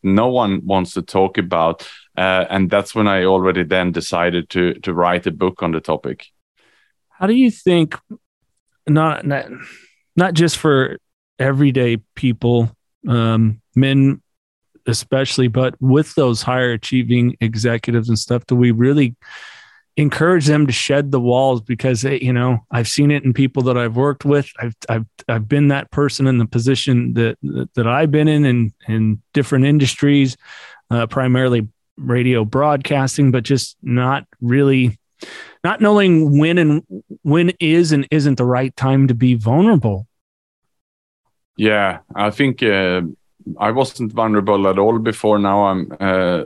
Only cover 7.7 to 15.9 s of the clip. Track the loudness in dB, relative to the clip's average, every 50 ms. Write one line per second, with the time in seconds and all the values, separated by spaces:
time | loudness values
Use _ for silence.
7.7 | 2 2 2 0 -4 -10 _ -20 -20 -20 _ _ _ _ _ _ _ _ _ _
8.7 | _ _ _ 0 2 2 2 0 -2 -4 -6 -6 -6 -6 -8 -10 -16 -20 -20 -20
9.7 | -20 -20 _ _ _ _ _ _ _ 0 0 2 2 2 2 2 0 0 0 2
10.7 | 2 2 0 -2 -6 -12 _ _ _ _ _ _ _ -4 -2 0 2 2 2 2
11.7 | 4 2 2 2 0 -2 -4 _ _ -4 -2 -2 -2 0 0 0 2 2 0 -2
12.7 | -4 _ _ _ _ _ -6 -2 -2 0 0 2 2 2 2 0 0 -4 _ _
13.7 | _ 0 0 2 2 2 2 2 0 -4 _ _ _ _ _ _ _ _ _ _
14.7 | _ _ _ -6 -6 -6 -4 -2 -2 -2 -2 -2 0 0 0 0 0 0 -2 -2
15.7 | -2 -2 2 2